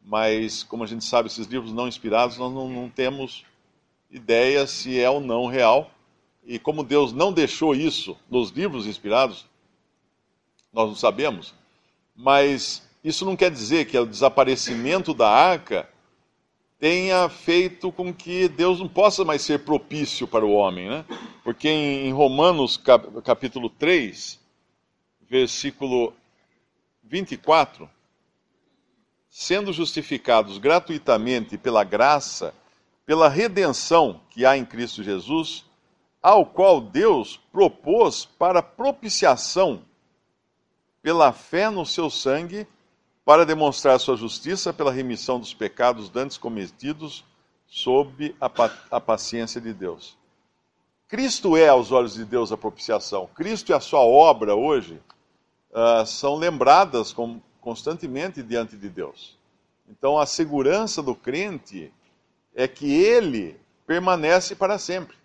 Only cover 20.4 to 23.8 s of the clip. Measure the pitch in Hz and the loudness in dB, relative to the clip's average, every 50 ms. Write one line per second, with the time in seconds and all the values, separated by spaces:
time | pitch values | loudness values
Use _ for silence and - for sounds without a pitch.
20.4 | 110 104 104 104 101 95 90 90 90 95 120 151 156 _ - - - - - _ | 2 4 4 4 2 2 0 -4 -10 -8 -10 -10 -10 _ -16 -16 -16 -20 -20 _
21.4 | _ - 120 _ - 151 156 156 147 143 139 135 135 135 131 135 147 135 131 139 | _ -10 -10 _ -2 -2 0 0 -2 -2 -4 -4 -4 -4 0 2 2 2 4 4
22.4 | 156 180 180 160 135 120 - - _ - 127 117 - - 104 117 - - 120 - | 4 4 4 4 0 -2 -2 -4 _ 6 6 6 6 2 -18 -14 -2 -2 -2 -2
23.4 | - 131 - 135 120 113 _ _ | -2 -8 -8 -6 -8 -8 _ _